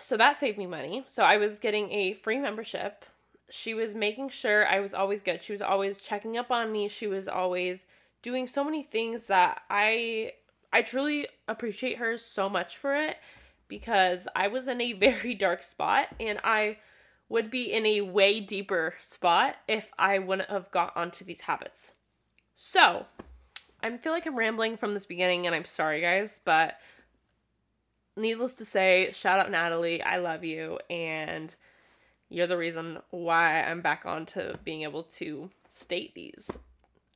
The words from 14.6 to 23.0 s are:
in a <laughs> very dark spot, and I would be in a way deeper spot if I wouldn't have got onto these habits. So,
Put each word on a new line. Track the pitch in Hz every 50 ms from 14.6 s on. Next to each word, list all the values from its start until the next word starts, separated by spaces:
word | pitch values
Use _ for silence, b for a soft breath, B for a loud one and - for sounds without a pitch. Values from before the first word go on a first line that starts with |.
| 254 269
in | 247 247
a | 240 240 226
<laughs> |
very | 185 196 277 240 208 - 247 240
dark | 196 196 180 175 - -
spot, | - - - - - 196 254 - - - -
and | 226 220 208 208 -
I | 214 226 214 214 208 214 214 b b b b b b b b b b
would | 220 233 220 220
be | 240 254 247 220 -
in | 226 220
a | 214 214 208
way | 202 190 180 208 190 202 214 220
deeper | 202 196 208 190 202 - 196 175 160 165 - -
spot | - - - - - 175 170 185 240 277 - - _ -
if | 214 220 - - - -
I | 170 190 202 196
wouldn't | 190 185 190 190 190 -
have | 202 196 180 -
got | - 180 170 185 -
onto | - 170 175 170 - 185
these | 185 170 -
habits. | - - 151 - - - - - - - - _ _ _ _ _ _ _ _ _ _ _ _
So, | - - - - 370 311 - 175 -